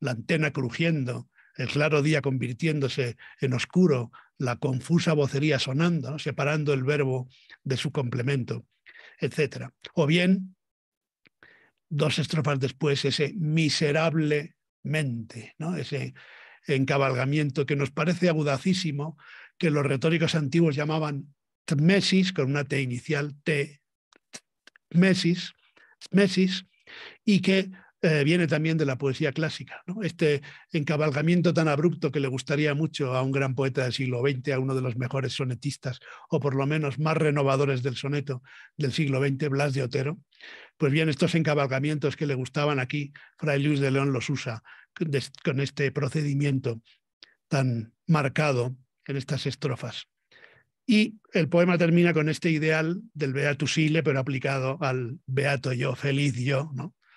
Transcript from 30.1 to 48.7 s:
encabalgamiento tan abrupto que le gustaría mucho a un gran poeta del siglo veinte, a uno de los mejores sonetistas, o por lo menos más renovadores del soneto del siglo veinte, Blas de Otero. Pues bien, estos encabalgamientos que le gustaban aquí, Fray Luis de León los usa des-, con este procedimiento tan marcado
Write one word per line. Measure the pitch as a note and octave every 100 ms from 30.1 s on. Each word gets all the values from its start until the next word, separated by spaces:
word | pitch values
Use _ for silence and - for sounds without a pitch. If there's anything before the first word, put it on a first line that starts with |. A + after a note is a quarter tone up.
| E3+ D#3+ D3 - - -
encabalgamiento | E3 C#3+ D3+ D3+ C#3 D#3 F3+ E3+
tan | E3 D#3+
abrupto | D3 E3+ - D#3
que | D3
le | C3+
gustaría | B2+ - D3 D3+
mucho | C#3+ D#3 - C3+
a | B2+
un | C3
gran | C#3 C3+
poeta | B2+ C3+ B2+
del | B2+
siglo | A#2 C3 B2
veinte, | C3+ C3+ C3
a | C3+
uno | C3
de | C3
los | B2+ A#2
mejores | B2 C3+ B2+
sonetistas, | - C3 B2 C#3+ - C3+ B2 - - -
o | D#3
por | C#3+ C3+
lo | C3+
menos | D#3 C#3+ C#3
más | D#3 D#3
renovadores | D#3 D3 C#3 C3+ C#3+ C3
del | C3
soneto | A#2+ C#3 D3 C#3+ B2+ - - - -
del | C#3+
siglo | A#2+ C#3+ C3
veinte, | C#3 C3+ D3
Blas | C#3 D3
de | C3+
Otero. | B2 C3 C3 F#3 - _ - - - -
Pues | D3
bien, | D3 D#3+
estos | C#3+ E3+ E3+
encabalgamientos | D3+ D3 C#3 C3 D3 D3+ C#3+ -
que | D3+
le |
gustaban | C3 B2+ D3 D3 C#3
aquí, | B2+ D3+ C#3+ - - _
Fray | D3+ C#3
Luis | C#3+ C#3+
de | C#3
León | C3+ C#3
los | C3 -
usa | C3+ - A2+ - - - -
des-, | E3 C#3 - -
con | - C3
este | C#3 - C#3
procedimiento | C3+ C3+ D#3+ D3 C#3 C#3+ C3+ C3 A2+ - _ _ _ - _ _
tan | C#3+ C3 A#2 G#2 _ -
marcado | D#3 C3+ B2+ D3+ B2+ A#2+